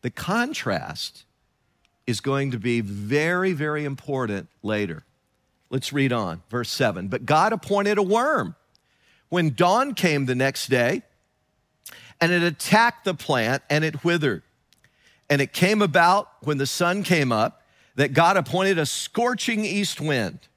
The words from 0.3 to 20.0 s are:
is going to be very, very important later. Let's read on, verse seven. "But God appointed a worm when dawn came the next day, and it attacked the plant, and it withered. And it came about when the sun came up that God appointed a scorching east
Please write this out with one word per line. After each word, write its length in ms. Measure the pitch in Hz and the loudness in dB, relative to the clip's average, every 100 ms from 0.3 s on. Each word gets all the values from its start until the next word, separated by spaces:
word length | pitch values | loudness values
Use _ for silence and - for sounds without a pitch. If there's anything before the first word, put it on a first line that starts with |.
| 220 247 311 - 87 57 - - - _ _ _ _ _ _ _ _ - | -2 -2 -4 -4 -4 -6 -10 -12 -14 _ _ _ _ _ _ _ _ -6
is 120 | 110 | -4
going 300 | 139 139 139 | -2 -2 -2
to 80 | 120 | -4
be 220 | 117 120 | -2 -2
very, 720 | 101 101 101 147 160 180 190 | -2 -6 -2 0 0 0 -2
very 320 | 160 151 151 | -2 -4 -4
important 640 | 147 139 - 135 117 101 82 _ | -6 -8 -6 -4 -2 -4 -8 _
later. 440 | 104 107 101 78 _ _ _ _ _ _ _ | -4 -2 -2 -6 _ _ _ _ _ _ _
Let's 220 | 131 - | -6 -4
read 200 | 143 135 | 0 0
on, 300 | 120 95 85 _ | 0 -2 -6 _
verse 200 | 120 117 | -6 -6
seven. 360 | - 123 92 95 | -2 -2 -2 -6
"But 180 | 120 | -6
God 280 | 123 151 196 | 0 2 2
appointed 460 | 226 - 202 202 208 | 0 -2 0 0 0
a 40 | |
worm 540 | 190 220 277 277 110 - _ _ _ _ _ _ _ | 2 2 2 0 -4 -10 _ _ _ _ _ _ _
when 260 | 180 160 | 0 0
dawn 400 | 117 180 214 277 | 2 4 4 0
came 320 | 233 180 147 131 | 0 2 2 0
the 80 | |
next 320 | 123 135 - - | 0 0 -2 0
day, 360 | 131 120 214 - _ _ _ _ _ _ _ - - - - | 2 2 0 -6 _ _ _ _ _ _ _ -20 -20 -20 -2
and 120 | 170 | 0
it 100 | 175 | 2
attacked 640 | 170 151 - 214 233 - | 0 -2 2 4 4 0
the 100 | 196 | -6
plant, 480 | 160 - 131 110 135 _ | -6 -2 0 2 -2 _
and 140 | 147 | -2
it 180 | 156 156 | 0 -2
withered. 400 | 170 170 147 87 _ _ _ _ _ _ _ _ _ | 0 0 0 -2 _ _ _ _ _ _ _ _ _
And 100 | 143 | 0
it 120 | 135 | 0
came 280 | - 185 214 | 0 2 4
about 500 | 202 175 170 196 - _ | 2 6 6 4 0 _
when 160 | 147 147 | -4 -2
the 80 | 135 | -2
sun 380 | - 175 196 | 0 0 0
came 260 | 175 170 131 | 0 2 2
up 340 | 110 117 - _ _ _ | 2 0 -4 _ _ _
that 180 | - 143 | -2 0
God 240 | 139 170 196 | 4 4 4
appointed 420 | 165 180 190 180 | 0 0 0 0
a 60 | |
scorching 800 | 147 - - - 240 247 - 220 | -2 -4 -6 -2 0 0 -2 -2
east 360 | 214 202 202 - | -2 -2 -4 -4